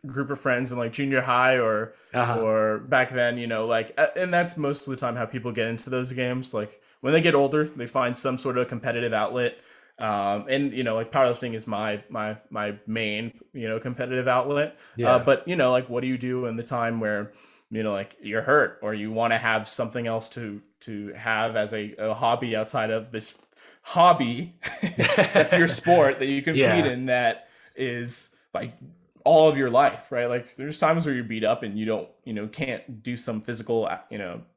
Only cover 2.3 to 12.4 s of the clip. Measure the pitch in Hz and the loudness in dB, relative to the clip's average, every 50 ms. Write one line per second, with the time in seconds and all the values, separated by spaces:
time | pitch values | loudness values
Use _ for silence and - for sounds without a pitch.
2.3 | 117 113 113 110 110 110 107 107 107 104 - 127 139 127 127 127 131 127 120 120 | 0 0 0 2 2 2 2 2 0 -2 -2 0 2 2 2 2 0 0 0 0
3.3 | 120 123 120 117 113 110 110 113 117 113 113 - - - 156 - - 170 185 180 | 0 -2 -4 -4 -2 -2 0 0 0 0 0 -2 0 0 0 2 2 -2 -2 2
4.3 | 175 175 175 170 175 160 147 143 147 143 - 139 131 127 135 120 117 123 117 110 | 2 2 2 0 -2 -4 -2 -2 -2 -4 -6 -10 -8 -4 -4 -4 -4 -4 -6 -6
5.3 | - 127 110 123 110 117 110 113 117 113 - 131 127 127 127 123 127 127 127 123 | -6 -8 -6 -6 -2 -2 -2 -2 -4 -8 -8 -6 -4 -4 -4 -4 -4 -4 -4 -2
6.3 | 123 127 127 - - 107 107 107 - _ _ _ _ _ - 131 151 170 170 175 | -4 -4 -6 -6 -6 -6 -6 -6 -12 _ _ _ _ _ 0 4 4 6 6 6
7.3 | 156 143 139 135 151 151 151 151 - 139 120 120 - 135 127 123 123 123 - 139 | 6 6 4 4 4 2 0 0 -4 -10 -10 -4 -2 0 0 0 -2 -2 -2 -4
8.3 | 127 127 - 135 123 123 123 120 135 117 117 127 113 120 120 117 110 107 107 - | -4 -2 -4 -2 0 0 0 -2 -4 -6 -4 -4 -2 -2 -2 0 0 0 0 0
9.3 | - 127 123 120 - - _ _ - - _ _ _ - 113 107 104 101 98 101 | 0 -2 -2 -2 -4 -6 _ _ -20 -20 _ _ _ -6 -4 -2 -2 0 0 0
10.3 | 101 104 101 131 131 135 143 139 110 127 127 117 110 113 113 - - 143 131 123 | -2 -2 -2 -2 -2 0 0 -2 -2 -2 -2 0 0 -2 -2 0 2 4 4 4
11.3 | 120 - 127 120 113 110 110 117 107 101 107 107 104 104 - - - 113 107 107 | 2 -2 -4 -6 -6 -8 -6 -6 -4 -4 -2 -4 -4 -6 -8 -10 -8 -6 -6 -6
12.3 | 107 110 | -6 -10